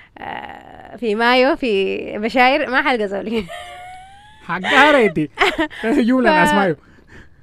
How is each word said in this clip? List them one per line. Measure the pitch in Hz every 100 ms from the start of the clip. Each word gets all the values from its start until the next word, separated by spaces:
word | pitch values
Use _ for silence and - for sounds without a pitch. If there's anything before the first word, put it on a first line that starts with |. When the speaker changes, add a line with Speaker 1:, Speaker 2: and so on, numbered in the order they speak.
| - -
Speaker 1:
آه، | - - - - - - - -
في | 233 208
مايو، | 233 247 254 -
في | 247 196 190 196 - 214
بشاير، | 220 233 247 285 247
ما | 254
حألقى | 302 254 208
زولي. | 196 190 226 180 - 698 719 719
<laughs> | - - - - - -
Speaker 2:
حقها | 170 185 277 294
ريتي. | 285 214 160 151 - 370 - 311
<laughs> | -
جملة | 220 285 226 262 233
Speaker 1:
ف-، |
Speaker 2:
ناس | 302 294
مايو. | 302 190 151 _ - _ - - -